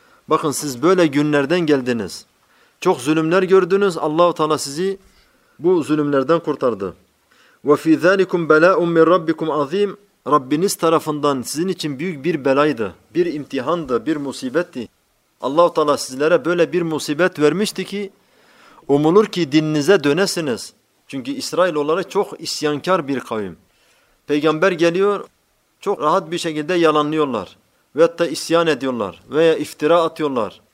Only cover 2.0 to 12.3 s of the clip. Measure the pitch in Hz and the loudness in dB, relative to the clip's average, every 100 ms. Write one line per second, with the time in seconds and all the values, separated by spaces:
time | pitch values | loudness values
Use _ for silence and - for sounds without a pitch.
2 | 95 - - _ _ _ _ - 175 160 | -4 -10 -20 _ _ _ _ -6 -2 0
3 | 123 160 160 185 185 190 180 196 202 160 | 0 0 2 0 4 4 4 2 0 -2
4 | 156 156 175 160 156 151 143 139 190 190 | -2 2 2 2 0 0 -4 -6 -6 -6
5 | _ _ _ _ _ - 151 180 135 151 | _ _ _ _ _ -4 0 0 0 0
6 | 147 139 135 165 165 139 127 107 95 85 | 0 0 2 0 0 -2 -2 -2 -6 -10
7 | _ _ _ _ _ _ 131 143 165 151 | _ _ _ _ _ _ 2 2 4 4
8 | 165 196 185 175 160 156 170 175 175 165 | 4 2 2 0 4 4 6 4 2 4
9 | 160 180 160 160 160 147 139 185 202 - | 4 4 0 -4 -2 -4 -2 -2 -4 -6
10 | _ _ - 143 131 151 190 - 165 160 | _ _ 0 2 2 0 0 0 2 2
11 | 160 151 143 135 117 139 185 185 156 135 | 0 -2 0 -2 -4 -4 -4 -4 -6 -6
12 | 175 151 143 | -8 -6 -4